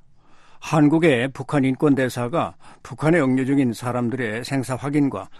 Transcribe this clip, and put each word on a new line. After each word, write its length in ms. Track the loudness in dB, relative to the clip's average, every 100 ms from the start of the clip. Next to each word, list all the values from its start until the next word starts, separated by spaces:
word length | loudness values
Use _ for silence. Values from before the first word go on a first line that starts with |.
| -20 -20 _ -20 -20 -18
한국의 640 | -2 2 4 4 4 4 0
북한 320 | -6 -4 0 0
인권대사가 880 | 2 2 2 0 -2 -4 -4 -4 -8 -20 -20
북한에 360 | -16 -4 2 2
억류 260 | 4 2 2
중인 280 | 2 2
사람들의 720 | 0 -4 -4 -2 -4 -4 -6 -4
생사 300 | -4 -4 -6
확인과 520 | -2 0 0 0 -10 -16